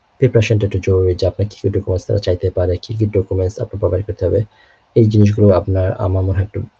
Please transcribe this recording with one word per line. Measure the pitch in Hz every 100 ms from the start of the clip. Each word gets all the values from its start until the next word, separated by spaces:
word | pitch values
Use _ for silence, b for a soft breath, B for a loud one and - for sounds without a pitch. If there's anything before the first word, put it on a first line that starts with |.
| _ -
প্রিপারেশনটা | 127 113 107 104 101
একটু | 95
জরুরি | 98 95 92
যে | 87 90
আপনার | - 104
কি | -
কি | -
ডকুমেন্টস | 98 95 92 -
তারা | 104
চাইতে | 95 90 92
পারে, | 92 90 87
কি | -
কি | 110 104
ডকুমেন্টস | 98 92 92 92 -
আপনার | - 101
প্রোভাইড | 92 90 104
করতে | - 90
হবে। | 90 104 b b b _
এই | 120
জিনিসগুলো | 107 107 101 107 104
আপনার, | 87 95 92 92
আমার | - 92 92
মনে | 92 92
হয় |
একটু | 98 - -